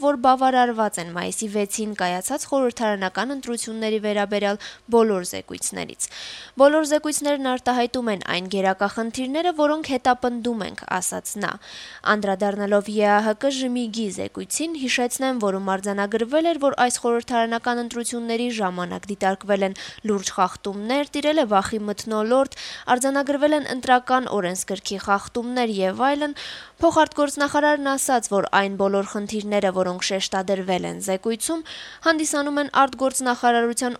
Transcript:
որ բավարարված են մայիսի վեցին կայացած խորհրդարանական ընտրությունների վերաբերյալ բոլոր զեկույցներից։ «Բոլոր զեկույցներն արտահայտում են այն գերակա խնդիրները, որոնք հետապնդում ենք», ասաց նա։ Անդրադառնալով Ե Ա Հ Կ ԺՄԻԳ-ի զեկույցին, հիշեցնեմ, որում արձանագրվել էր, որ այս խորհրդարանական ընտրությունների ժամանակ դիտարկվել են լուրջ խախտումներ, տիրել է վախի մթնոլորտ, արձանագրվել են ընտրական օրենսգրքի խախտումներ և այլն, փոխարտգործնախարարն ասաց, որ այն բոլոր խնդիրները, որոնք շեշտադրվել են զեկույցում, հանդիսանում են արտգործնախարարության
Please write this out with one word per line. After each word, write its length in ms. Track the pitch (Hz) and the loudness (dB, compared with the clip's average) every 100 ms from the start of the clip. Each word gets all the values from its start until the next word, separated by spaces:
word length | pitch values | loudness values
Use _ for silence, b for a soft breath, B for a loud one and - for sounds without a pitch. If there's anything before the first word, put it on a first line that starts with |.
որ 140 | 285 277 | 2 4
բավարարված 720 | 254 254 262 254 240 226 208 - | 4 6 4 4 2 2 -2 -2
են 140 | 170 | -6
մայիսի 320 | 175 180 - 214 | -4 -4 -4 -4
վեցին 400 | 208 202 - 214 196 | -2 -2 -4 -6 -2
կայացած 440 | 180 180 - 294 - | -2 -2 -4 -6 0
խորհրդարանական 840 | 277 247 - 220 202 185 190 240 277 | 2 2 2 0 0 -2 -2 -4 -6
ընտրությունների 600 | 240 233 226 220 220 214 | -6 -6 -6 -4 -2 0
վերաբերյալ 560 | 208 208 202 208 202 208 B B - 226 | 0 0 0 0 0 -2 B B 2 4
բոլոր 260 | 226 185 180 | 6 2 -2
զեկույցներից։ 720 | 190 - - - 190 165 - - B B B B - | -8 -10 -8 -6 -6 -8 -8 -10 B B B B 6
«Բոլոր 300 | 277 311 294 | 6 6 4
զեկույցներն 560 | 302 302 294 285 285 262 | 0 0 -2 0 0 0
արտահայտում 580 | 254 247 254 240 254 233 190 | 0 0 0 0 0 -2 -2
են 40 | - | -2
այն 160 | 170 185 196 | -4 -2 0
գերակա 320 | 190 190 202 233 | 2 2 -2 -2
խնդիրները, 540 | 226 254 254 302 349 311 | -4 -4 -2 0 0 2
որոնք 300 | 294 311 302 | 2 2 0
հետապնդում 680 | 254 262 247 247 240 233 226 180 | 0 2 2 0 -2 -4 -2 -4
ենք», 160 | 196 - 185 | -8 -6 -4
ասաց 300 | - 180 - 208 | -4 -6 -8 -6
նա։ 120 | 175 - B B B B - 214 | -6 -6 B B B B 0 0
Անդրադառնալով 760 | 202 190 202 208 202 202 208 | 0 0 0 0 2 2 2
Ե 160 | 214 208 | 2 4
Ա 100 | 208 | 4
Հ 120 | 220 208 | 4 0
Կ 140 | 277 | 0
ԺՄԻԳ-ի 520 | 262 262 247 233 220 208 190 | 0 -2 -2 -2 -2 -4 -4
զեկույցին, 580 | 196 190 190 - 320 302 | -8 -8 -6 -4 -4 -4
հիշեցնեմ, 580 | 254 254 247 - 262 254 208 | -2 0 0 0 -2 0 0
որում 240 | 190 196 190 | 0 -2 -2
արձանագրվել 760 | 202 202 202 226 233 302 339 | -2 -2 0 0 2 2 2
էր, 100 | 311 277 | 2 0
որ 100 | - | 2
այս 120 | 247 - 233 | 0 2 0
խորհրդարանական 760 | 233 - 233 226 233 247 240 233 | 0 0 0 2 0 -2 -2 -4
ընտրությունների 600 | 240 226 240 233 233 240 220 | -6 -6 -4 -4 -2 -2 -2
ժամանակ 440 | 185 180 175 185 190 | -2 -2 -6 -6 -8
դիտարկվել 600 | 202 190 196 196 196 190 | -2 0 0 0 0 0
են 60 | 196 B B 214 | -4 B B -2
լուրջ 160 | 202 185 | -2 -2
խախտումներ, 760 | - 185 - 202 196 220 285 285 | 0 0 0 -8 -6 -2 -2 -2
տիրել 220 | 294 294 311 | -2 2 2
է 80 | 226 | 4
վախի 280 | 196 - 220 | 2 2 -4
մթնոլորտ, 800 | 208 202 226 214 214 262 269 - B B - | -4 -6 -2 -2 2 2 2 -4 B B 0
արձանագրվել 640 | 247 269 277 277 277 294 | 2 2 0 0 2 4
են 120 | 302 - | 2 0
ընտրական 540 | 254 247 247 254 254 247 | -4 4 4 4 0 2
օրենսգրքի 640 | 202 175 185 - 190 - 190 | -2 -2 -4 -6 -6 -6 -6
խախտումներ 760 | - 196 - 240 240 254 233 196 | 0 0 0 -6 -2 0 0 2
և 220 | 185 214 269 | 0 2 0
այլն, 260 | 285 294 285 B B B - | 2 -2 -6 B B B 2
փոխարտգործնախարարն 1080 | 330 320 302 - 285 285 285 294 294 294 277 | 4 6 2 2 0 0 0 4 4 4 0
ասաց, 380 | 269 - 247 - | 0 2 0 2
որ 140 | 196 - 190 | 0 4 2
այն 200 | 196 196 | 2 0
բոլոր 240 | 196 202 196 | 2 2 -2
խնդիրները, 600 | 214 202 214 208 202 196 185 | -6 -6 -6 0 0 2 0
որոնք 300 | 185 180 - | -2 -2 -2
շեշտադրվել 800 | 190 - 196 185 190 185 180 170 | -2 -2 -2 0 -2 0 -2 -2
են 80 | 170 | -6
զեկույցում, 560 | 196 190 226 226 - 330 - B B B 330 | -4 -2 -2 -4 -4 -4 -6 B B B 0
հանդիսանում 520 | 320 302 294 285 294 | 2 0 0 0 -2
են 100 | 285 - | 0 2
արտգործնախարարության 1160 | 269 240 262 262 254 247 240 233 233 226 247 | 2 2 -2 0 -2 2 4 4 2 0 -4